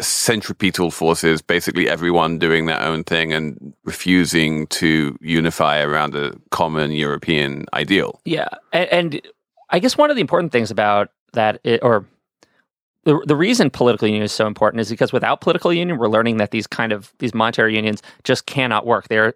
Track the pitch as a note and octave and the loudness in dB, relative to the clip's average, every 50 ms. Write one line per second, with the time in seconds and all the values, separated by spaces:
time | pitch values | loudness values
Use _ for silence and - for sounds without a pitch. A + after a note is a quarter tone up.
0 | - - - - - - A#2 G#2+ - - G2 - - F#2+ - - F2+ E2 - - | -6 -4 -4 -2 0 0 0 -2 -2 -6 -6 -2 -2 -2 0 0 -2 -2 -2 0
1 | E2 E2 E2+ - - E2 D#2+ - - - F2 F2 - - - F2 E2+ - E2+ D#2+ | 0 0 0 2 2 2 2 2 0 -2 -2 0 0 -2 -2 0 0 0 0 0
2 | E2+ E2+ F2 E2+ D#2+ D#2+ E2+ D#2 E2 E2 E2 E2 D#2+ E2 D#2 - - D#2 D#2+ D#2+ | 0 0 2 2 2 0 0 0 0 2 2 2 2 0 -2 -2 -2 -2 -2 -4
3 | - - E2+ E2 E2 D#2+ D#2 D#2 D#2 D2+ - - C2 C#2+ - _ _ D#2+ - - | -4 -2 -2 -2 0 -2 -2 -4 -4 -6 -8 -10 -16 -20 -20 _ _ -12 -12 -6
4 | - F#2 F#2 F2+ E2+ D2+ E2 E2 D#2+ D#2 D#2 D#2 D#2 - - - F2 D#2+ D#2 D#2+ | -2 2 2 4 2 2 2 2 2 2 0 -2 -4 -6 -4 -2 0 2 2 2
5 | D2+ D2 - - - D#2+ E2 E2 D#2+ E2+ - - E2 D2 D2 D2+ D2 D2 D2 D2+ | 0 -2 -4 -8 -6 -2 0 0 0 0 0 0 0 2 2 0 0 0 0 0
6 | D2+ D2 - D2 C#2+ C#2 G1+ - _ _ - - F2 E2 D#2 D#2 D2+ D2 D2+ D2+ | -2 -2 -2 -4 -6 -6 -8 -12 _ _ -4 -2 -2 -2 0 -2 -2 -2 -2 -2
7 | D2+ D2 C#2+ C#2 - - D#2+ D2 C#2+ C#2 C#2 C#2+ - - - C#2 D#2 E2 G2 F#2 | -2 -2 -4 -4 -2 -2 0 0 0 -2 -4 -8 -10 -8 -6 -6 -2 0 0 0
8 | - - - - _ E3+ D#3+ D3+ D3+ - - - _ _ - E3+ F3+ - - F3 | 0 -2 -6 -10 _ -6 -4 -4 -4 -6 -8 -14 _ _ -2 -2 0 2 0 0
9 | F3 E3 C#3 - - - - _ _ _ _ _ _ _ - F3+ F#3+ B3+ - - | 0 -2 -6 -8 -12 -14 -20 _ _ _ _ _ _ _ -2 0 0 0 2 4
10 | D4 D4 D4 B3 E3+ - - F3 F3 D#3+ - A#2+ A2+ G2+ A2 G2+ G#2+ G#2 G2+ G#2 | 2 2 2 0 0 0 0 0 0 0 0 0 0 0 0 0 2 2 4 2
11 | G#2 - _ _ _ _ - A#2 A2 G#2+ G#2 - - C3 A#2 - - B2 A2+ G#2 | 0 -2 _ _ _ _ -2 0 0 0 0 -2 -2 -2 0 2 2 2 2 2
12 | F#2+ - _ _ _ _ _ _ _ _ _ _ _ _ _ _ _ _ _ _ | 0 -4 _ _ _ _ _ _ _ _ _ _ _ _ _ _ _ _ _ _
13 | _ D#3 C#3+ D#3+ - D3 D3+ C#3+ F3 G#3 B3 A3+ E3 C#3 - - B2 B2 A2+ G#2 | _ 0 2 2 2 0 0 2 2 2 2 2 2 0 2 2 2 2 2 2
14 | A#2 G#2+ G#2+ G#2 G#2+ G#2 - - A2 G#2+ G2+ - G#2+ G#2+ - A2+ A2 G#2 A#2 - | 2 0 0 0 -2 -4 -2 -2 -2 -2 0 0 0 0 2 0 -4 -4 -2 -2
15 | C3+ B2 - B2 - A2 C#3+ - - F3+ E3 F3+ - F3+ F3 E3+ F3 F3+ E3+ A#2+ | 0 0 0 0 0 0 -2 0 0 -2 -2 0 2 0 0 0 0 -2 -2 -2
16 | A#2 G#2+ A2 A2 A2+ A#2 A2+ A2 G#2 - - A2 G2+ - - - A#2 A2+ G#2+ G2+ | 0 2 2 2 2 2 0 0 -2 -2 -2 -4 -6 -4 -4 -4 -2 -2 -2 -4
17 | G2+ - _ _ - A#2+ G#2 A2+ A2+ A2+ A2+ - A2+ A2 G#2+ A2 G#2+ A2 G#2 - | -6 -12 _ _ -6 -4 0 0 0 0 2 2 2 2 2 0 0 -2 -2 -4
18 | - - - _ _ - B2+ - - - - C#3 C3 A#2+ A2 G#2+ - A#2 A#2 G2+ | -8 -16 -20 _ _ 0 0 0 -2 -4 -4 -2 0 0 0 -2 0 0 0 0
19 | - - A2+ A2 A2 A2+ - | 0 0 2 2 2 2 0